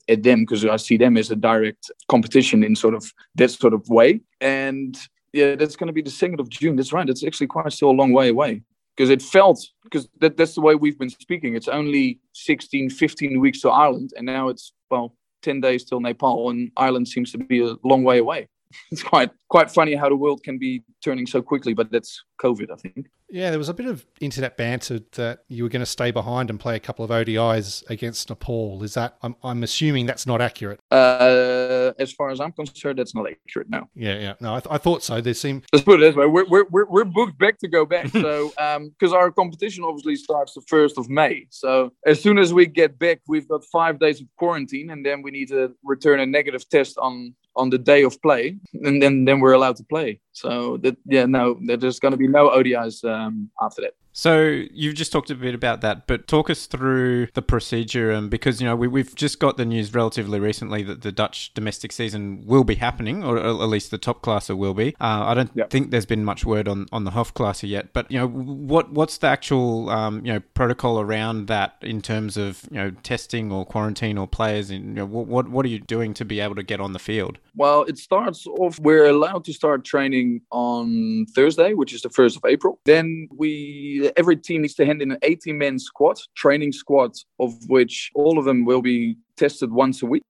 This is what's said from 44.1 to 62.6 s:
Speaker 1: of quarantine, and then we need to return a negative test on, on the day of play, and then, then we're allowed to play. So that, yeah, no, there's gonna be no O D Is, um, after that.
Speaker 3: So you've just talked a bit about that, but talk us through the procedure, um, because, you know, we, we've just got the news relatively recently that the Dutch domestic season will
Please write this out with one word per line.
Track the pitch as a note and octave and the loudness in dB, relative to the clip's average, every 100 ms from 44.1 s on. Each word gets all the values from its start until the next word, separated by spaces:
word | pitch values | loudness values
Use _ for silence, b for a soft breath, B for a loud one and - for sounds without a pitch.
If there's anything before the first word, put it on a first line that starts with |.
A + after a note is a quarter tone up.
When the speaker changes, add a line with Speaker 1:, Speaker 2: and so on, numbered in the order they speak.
| C3+ | 0
Speaker 1:
of | C3 - | -8 -4
quarantine, | F3 E3 C3 C3+ D#3+ | -2 -2 -4 -10 -10
and | D3+ C#3 | -6 -4
then | C#3+ | -4
we | C#3 | -8
need | C#3 C3 | -10 -4
to | C3+ C3 B2 | -2 -2 -4
return | C#3 C3+ D#3 C#3 | -6 0 2 2
a | C3 | 4
negative | C#3+ D3 B2+ - | 0 0 -6 0
test | C#3+ C3+ - | 2 2 -2
on, | B2+ B2 B2 B2 _ - | -6 -6 -16 -20 _ -4
on | C3 | 0
the | B2+ | 0
day | B2+ C#3+ | 6 6
of | C3+ - | 6 2
play, | D#3 C3 B2 G3 F#3 - | 0 2 0 -8 -16 -8
and | D3 C#3 | -2 2
then, | C#3 C3+ C3 | 4 4 4
then | C#3 | 6
we're | C3 | 6
allowed | C3 C3 A#2+ | 6 4 0
to | |
play. | A#2+ D#3 C#3+ G#2 _ | -6 -4 -4 -8 _
So | - B2 A#2+ A#2+ B2 | -12 -6 -6 -6 -2
that, | B2+ B2+ - | -2 -2 0
yeah, | C3+ B2 | 2 4
no, | C3 B2 A#2+ | 2 0 -2
there's | A#2 A#2+ B2+ B2 | -2 -2 -2 0
gonna | C3+ C3+ | 0 0
be | C3+ | 2
no | C#3+ C#3+ | 6 6
O | B2+ | 6
D | B2+ | 2
Is, | A#2+ A#2 G#2+ | 0 -4 -8
um, | A#2 A2 A2 A2 G#2 - | -6 -6 -6 -8 -10 -6
after | A2 - | -8 -6
that. | G#2 - _ | -10 -12 _
Speaker 3:
So | - E3 D#3+ D#3 C#3+ G#2 | -4 2 4 4 0 -6
you've | - D3 D3+ | -8 -6 -6
just | D#3+ | -4
talked | D#3+ - | -4 -4
a | C3+ | -8
bit | B2+ | -8
about | A#2+ B2 A2+ | -4 -4 -2
that, | G#2+ G2 - | -4 -4 -4
but | A#2+ - | -6 0
talk | D#3 D#3 | 0 0
us | E3 - | -4 -6
through | B2+ C3 C3 B2+ B2 A#2 - | -4 -2 0 0 -2 -4 -6
the | |
procedure, | - B2 - A#2 A2+ B2 A2+ | -2 -2 -2 -6 -4 -2 -2
um, | G#2+ G#2 | -2 -4
because, | A2+ - A2 | -4 -4 -2
you | B2 | -2
know, | A#2 | -2
we, | B2 | -2
we've | C3 B2+ | -2 -4
just | - D3 - | -4 -6 0
got | D3 C3 | -2 0
the | A#2 | -2
news | A2+ G#2 | -2 -2
relatively | A#2+ A2+ A2+ G#2 G#2 | -2 -2 -2 -6 -4
recently | G#2 G#2 A2 G#2 | -2 -4 -6 -8
that | G2 G2+ | -8 -8
the | A2 | -10
Dutch | F#2+ G#2+ - - | -4 -4 -6 -12
domestic | - G#2+ - - | -8 -8 -8 -12
season | - A2+ G#2 G2+ G2 G#2 | -8 -8 -6 -8 -10 2
will | C3 | 2